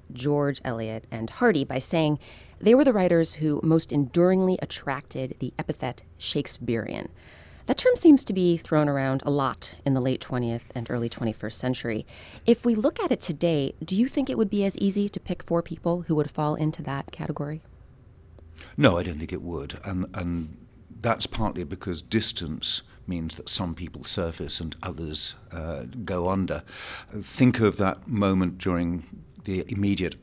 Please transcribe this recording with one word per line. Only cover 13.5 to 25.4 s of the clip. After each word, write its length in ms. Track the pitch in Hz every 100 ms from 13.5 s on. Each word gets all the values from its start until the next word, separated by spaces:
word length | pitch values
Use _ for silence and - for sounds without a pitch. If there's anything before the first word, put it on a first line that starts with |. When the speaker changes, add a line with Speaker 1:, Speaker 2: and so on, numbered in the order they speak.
| 151 135 -
Speaker 1:
do 140 | 160 185
you 140 | 254
think 200 | 302 262
it 80 | 240
would 120 | 208
be 160 | 202 196
as 120 | -
easy 280 | 196 202 202
to 120 | 180
pick 240 | - 180
four 180 | - 170
people 400 | 170 165 170 175
who 120 | 165 151
would 140 | 147
fall 260 | - 151 -
into 280 | 156 156
that 300 | 147 139 -
category? 480 | - 147 147 147 156 - - - - - - - - - - - -
Speaker 2:
No, 220 | 143 87
I 60 |
don't 140 | 90 76
think 140 | -
it 100 | 90
would. 380 | 85 82 73 - 98
And, 220 | 92 90
and 440 | - 87 85 78 - - - - -
that's 240 | 120 113 -
partly 380 | - 107 -
because 380 | 73 90 98 80
distance 800 | - 110 - - 80 78 - - - - -
means 280 | 87 80 -
that 120 | -
some 280 | - 90 85
people 280 | 80 76
surface 560 | - - 85 82 - -
and 160 | 80 -
others, 520 | 90 76 80 78 - -